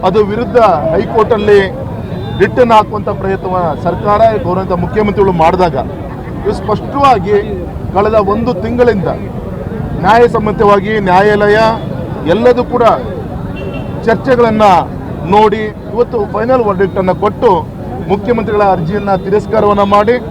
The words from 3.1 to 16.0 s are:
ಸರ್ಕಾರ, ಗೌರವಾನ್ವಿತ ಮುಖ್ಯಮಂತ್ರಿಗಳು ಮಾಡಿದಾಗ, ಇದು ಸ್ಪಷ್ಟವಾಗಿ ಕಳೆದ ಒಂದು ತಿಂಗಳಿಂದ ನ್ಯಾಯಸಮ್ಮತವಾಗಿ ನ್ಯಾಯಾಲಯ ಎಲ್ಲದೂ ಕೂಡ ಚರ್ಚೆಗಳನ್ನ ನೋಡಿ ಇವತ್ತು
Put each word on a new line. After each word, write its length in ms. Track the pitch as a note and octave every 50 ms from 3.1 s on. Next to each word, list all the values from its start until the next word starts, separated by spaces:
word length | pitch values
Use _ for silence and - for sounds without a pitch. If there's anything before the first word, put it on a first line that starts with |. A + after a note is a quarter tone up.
| G3+ - - F#3+ G3 F#3 - F#3 F#3 F#3 F3 E3 D3 -
ಸರ್ಕಾರ, 400 | - F3 E3+ E3 - G#3 G#3 G#3 A3+ A3+ A3 G3+ -
ಗೌರವಾನ್ವಿತ 360 | F3 F3+ F#3 F#3+ F3+ F#3 F3
ಮುಖ್ಯಮಂತ್ರಿಗಳು 540 | F3 E3+ - G#3+ G#3+ G#3 G3 G#3 G3 G3 F3+
ಮಾಡಿದಾಗ, 420 | E3 D#3+ E3 F3+ F3+ F#3 E3+ C#3 C3 A2+ - - - - - - - - - - -
ಇದು 120 | - - -
ಸ್ಪಷ್ಟವಾಗಿ 1120 | - - A3 G#3+ - - - - C#4+ C#4 C#4 B3+ G#3+ E3+ G3 G#3 G3+ G#3 A#3 G3+ - - - - - - - -
ಕಳೆದ 200 | F#3 G#3 G#3+ A3
ಒಂದು 400 | A3 G3+ F#3 G3+ A3 A#3 B3+ A#3
ತಿಂಗಳಿಂದ 540 | - G#3+ A3+ A#3+ A#3+ B3 A#3+ G#3+ G3 D#3+ D3 B2 - - - - - - - - - - - - - - - - -
ನ್ಯಾಯಸಮ್ಮತವಾಗಿ 1000 | - G3 A3 A#3 A#3+ A#3+ A3+ A3+ G#3+ G#3+ G3 - A3 G3+ G3+ G3 F#3+ G#3 A3 G#3+
ನ್ಯಾಯಾಲಯ 580 | G3 F#3+ F3+ F#3 G3+ G#3 G#3 G#3 G#3 G#3 G#3 G#3+ A3 A3 A3+ G#3+ - - - - - - - - -
ಎಲ್ಲದೂ 380 | D3+ F3 G#3+ A#3 B3 B3 A#3+ B3
ಕೂಡ 200 | - A#3+ A#3+ A#3+ A3 F3 - - - F#3 - - - - - - - - - F#3+ F#3+ F3+ F3 - - - - -
ಚರ್ಚೆಗಳನ್ನ 560 | A3+ - - - C4+ B3+ A#3+ A#3 A3+ G#3+ G#3+ G#3+ G3+ F#3 E3 C#3 - - - - - - - - D#3+
ನೋಡಿ 320 | G3 G#3 G#3+ G#3+ G#3 A3 G#3+ G#3+ G#3 - - - -
ಇವತ್ತು 400 | A3